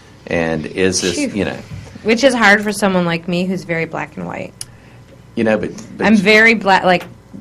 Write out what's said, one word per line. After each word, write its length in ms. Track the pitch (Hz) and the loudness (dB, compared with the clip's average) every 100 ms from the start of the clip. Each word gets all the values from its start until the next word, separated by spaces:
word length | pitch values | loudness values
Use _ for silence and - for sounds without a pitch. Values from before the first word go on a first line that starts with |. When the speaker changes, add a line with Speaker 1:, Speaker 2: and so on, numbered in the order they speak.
| - - - | -20 -20 -6
Speaker 1:
And 400 | 85 82 80 78 | -4 -2 -4 -6
is 360 | 92 92 90 | -2 0 0
this, 120 | 92 | -2
Speaker 2:
Phew. 140 | 85 277 | -4 -4
Speaker 1:
you 160 | 107 | -4
know. 120 | 82 62 - - - - | -4 -6 -12 -18 -18 -8
Speaker 2:
Which 220 | 202 226 | -2 2
is 100 | 269 | 2
hard 300 | 247 208 208 | 4 4 4
for 80 | 208 | 2
someone 320 | 202 202 185 | -2 0 0
like 240 | 175 165 170 | 0 -2 -4
me 160 | 175 185 | -4 -2
who's 160 | 185 | -4
very 220 | - 165 | -6 -6
black 320 | 165 156 151 185 | -6 -8 -10 -10
and 100 | 170 | -10
white. 260 | - - - - - - - - - - - | -10 -12 -16 -20 -20 -20 -20 -20 -20 -10 -2
Speaker 1:
You 80 | |
know, 120 | 110 107 | 0 0
but, 120 | - - - - | -2 -10 -14 -2
but 80 | 190 | 2
Speaker 2:
I'm 100 | 214 | 4
very 380 | 185 214 226 | 4 6 6
black, 280 | 226 196 190 | 4 2 2
like, 220 | 185 175 - - - - | 4 0 -2 -18 -20 -14